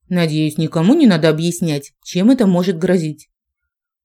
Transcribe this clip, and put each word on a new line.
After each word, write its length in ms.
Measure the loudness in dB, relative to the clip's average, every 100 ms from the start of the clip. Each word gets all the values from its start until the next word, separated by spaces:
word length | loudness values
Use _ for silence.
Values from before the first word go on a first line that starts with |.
| -6
Надеюсь, 500 | -2 -2 0 -2 -2
никому 360 | -4 0 0
не 120 | 4 4
надо 220 | 4 2
объяснять, 640 | 0 -2 -4 -4 -4 -8 _ -10
чем 260 | 0 2
это 160 | 2 2
может 300 | 2 0 -2
грозить». 500 | 0 0 -2 -8 _ _ _ _ _ _ _ _